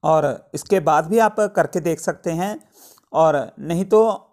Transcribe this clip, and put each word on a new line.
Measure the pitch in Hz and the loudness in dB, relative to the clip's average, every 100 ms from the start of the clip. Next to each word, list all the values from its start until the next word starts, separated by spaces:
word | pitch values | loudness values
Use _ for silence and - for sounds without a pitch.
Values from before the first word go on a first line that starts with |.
और | 156 160 147 117 _ | 2 2 0 -4 _
इसके | - - 196 | -14 -2 0
बाद | 165 151 160 | 2 0 2
भी | 220 | 2
आप | 214 220 208 202 | 2 0 -2 0
करके | 160 180 | -2 -2
देख | 165 156 | -4 -4
सकते | - - - | -4 -6 -6
हैं, | 165 190 220 _ _ - _ _ | -4 -6 -8 _ _ -20 _ _
और | 147 160 147 110 - | 2 2 2 -4 -10
नहीं | 143 170 190 | -6 -4 2
तो | 208 226 196 _ | 4 4 0 _